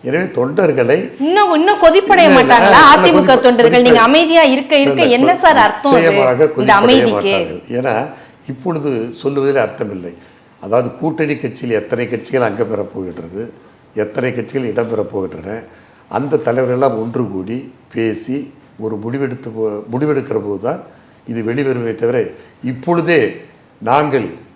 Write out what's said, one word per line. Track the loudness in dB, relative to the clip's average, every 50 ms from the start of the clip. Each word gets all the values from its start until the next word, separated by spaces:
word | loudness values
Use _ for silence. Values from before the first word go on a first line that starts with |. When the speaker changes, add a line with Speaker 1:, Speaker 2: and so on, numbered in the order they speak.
| -6
Speaker 1:
எனவே | -4 -4 -4 -4
தொண்டர்களை | -4 -4 -4 -4 -2 0 0 0 2 2 0 2 2 2 0 0 -6 -8 -6
Speaker 2:
இன்னும், | -4 0 2 2 2 2 2
இன்னும் | 2 2 2 2 4 4
கொதிப்படைய | 4 4 4 4 4 4 4 6
Speaker 1:
இல்ல, | 6 6 4
இல்ல, |
Speaker 2:
மாட்டாங்களா | 6 6 4 4 6 6 6 8 8 8 8
Speaker 1:
இல்ல, |
Speaker 2:
அதிமுக | 8 6 4 4 4 4
Speaker 1:
கொதிப்ப-, | 4 4 4
Speaker 2:
தொண்டர்கள்? | 4 2 4 4 4 4 4 4
நீங்க | 6 6 6 6
Speaker 1:
கொதிப்ப-, | 6
Speaker 2:
அமைதியா | 4 4 4 4 4 4 4
இருக்க | 4 4 2 0 0 0 2
இருக்க | 2 2 2 2 2
Speaker 1:
இல்ல, | 2 2 4
இல்ல, | 2 4 2
Speaker 2:
என்ன | 2 4
சார் | 4 4 6
அர்த்தம் | 6 4 2 2 -2 0 2
அது? | 2 4
Speaker 1:
நிச்சயமாக | 4 4 2 2 2 2 2 2 2
Speaker 2:
இந்த | 0 2 0 2 4 4
Speaker 1:
கொதிப்படைய |
Speaker 2:
அமைதிக்கு | 4 6 4 4 4 4 2
Speaker 1:
மாட்டார்கள். | 0 0 -2 -2 -2 -2 -4 -6 -10 -14 -12
ஏன்னா | -8 -6 -4 -4 -2 -2 -2 -4 -6 -12 -18 -20 -20 _ _ _
இப்பொழுது | -14 -14 -8 -6 -6 -6 -4 -4 -4 -4 -4 -6 -8 -10
சொல்லுவதில் | -6 -6 -4 -2 -2 -2 0 0 0 -2
அர்த்தமில்லை. | -2 -4 -8 -10 -10 -8 -12 -12 -14 -16 -18 -20 _ _ _ _ _ _ _
அதாவது | -8 -2 -2 -2 -2 -2 -8
கூட்டணி | -6 -6 -6 -4 -4 -4 -4 -4
கட்சியில் | -6 -8 -10 -10 -10 -8 -4 -4
எத்தனை | -4 -4 -4 -6 -6 -4 -6
கட்சிகள் | -6 -10 -8 -6 -2 -2
அங்கம் | -2 -2 -2 -4 -4 -4
பெறப் | -4 -8 -8 -10 -10
போகின்றது, | -12 -12 -12 -12 -14 -16 -14 -14 -14 -14 -14 -16 -20 _ _ _ _ _ _ _
எத்தனை | -8 -8 -6 -6 -6 -6 -4 -6
கட்சிகள் | -6 -10 -8 -8 -6 -6 -4
இடம் | -4 -4 -4 -4
பெறப் | -4 -6 -6 -6 -6
போகின்றன, | -8 -8 -8 -10 -12 -12 -12 -12 -12 -14 -18 -20 _ _ _ _ _ _
அந்த | _ -8 -6 -4 -2 -4
தலைவர்களெல்லாம் | -2 -2 -2 -2 -2 -2 -2 -2 0 0 -2 -2 -4
ஒன்று | -8 -6 -4 -6 -6 -4
கூடி | -6 -10 -8 -8 -10 -10 -12 -14 -20 _ _ _ -6
பேசி | -4 -4 -4 -4 -6 -8 -8 -8 -8 -8 -12 -18 _ _ _ _ -10
ஒரு | -10 -8 -8
முடிவெடுத்து | -8 -10 -8 -6 -6 -6 -6 -8 -10 -14 -14 -8 -6
போ-, | -6 -6 -6 -8 -10 -8
முடிவெடுக்கிற | -6 -4 -2 -2 -2 -4 -4 -4 -6 -6
போது | -6 -6 -8 -6
தான் | -6 -6 -6 -6 -12 -20 -20 _ _ _ _ _ _
இது | -10 -8 -6 -6
வெளிவருமே | -4 -4 -4 -4 -4 -4 -4 -6 -6 -6
தவிர, | -4 -4 -2 -2 -2 -4 -4 -8 -18 -20 -20 _ _ -10
இப்பொழுதே | -10 -10 -8 -4 -2 -2 -2 0 0 2 2 0 0 -4 -10 -20 -20 _ _ _ _ _
நாங்கள் | _ -4 0 0 0 0 0 -2 -2 -4 -4 -12 -16 -20 _ _